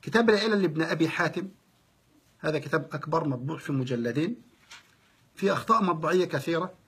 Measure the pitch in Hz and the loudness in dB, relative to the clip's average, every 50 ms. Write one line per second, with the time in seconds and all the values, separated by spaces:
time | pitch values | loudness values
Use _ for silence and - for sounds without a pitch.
0 | - - 135 220 233 226 220 202 202 226 214 202 190 170 147 156 160 165 180 156 | -10 2 2 4 6 6 6 4 4 2 2 4 2 2 2 0 0 0 0 0
1 | 160 156 - - 175 156 - - - 190 - _ _ _ _ _ _ _ _ _ | 0 0 0 0 -2 -2 -2 -4 -8 -8 -12 _ _ _ _ _ _ _ _ _
2 | _ _ _ _ _ _ _ _ - 156 156 151 139 143 160 160 147 - - 147 | _ _ _ _ _ _ _ _ -4 -2 -2 -2 -2 -2 -2 -2 -2 -4 -10 -10
3 | - 151 156 160 160 156 135 120 123 143 160 156 - - 147 135 127 127 127 117 | -6 -2 -2 0 0 0 -4 -4 -4 -6 -8 -8 -6 -4 -2 -2 -2 -2 -2 -2
4 | 117 120 117 139 156 190 240 - - _ _ _ _ _ - - _ _ _ _ | -2 -2 -2 -2 -2 -2 -4 -8 -12 _ _ _ _ _ -20 -20 _ _ _ _
5 | _ _ _ _ _ _ _ - - 196 190 165 - - 233 226 202 180 170 160 | _ _ _ _ _ _ _ -2 0 0 0 0 2 2 2 4 4 2 0 0
6 | 156 156 170 185 180 170 - 143 135 - 165 160 175 190 - _ _ | 0 2 2 2 2 2 0 -4 -2 0 -2 -2 -2 -4 -10 _ _